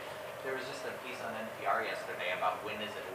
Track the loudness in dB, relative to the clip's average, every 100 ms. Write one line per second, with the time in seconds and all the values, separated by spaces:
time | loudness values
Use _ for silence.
0 | -4 -6 -6 -4 -2 -2 -2 -2 -4 -4
1 | -4 -2 -2 -2 -4 2 4 4 4 0
2 | -2 0 0 4 4 4 0 -2 -2 -2
3 | -4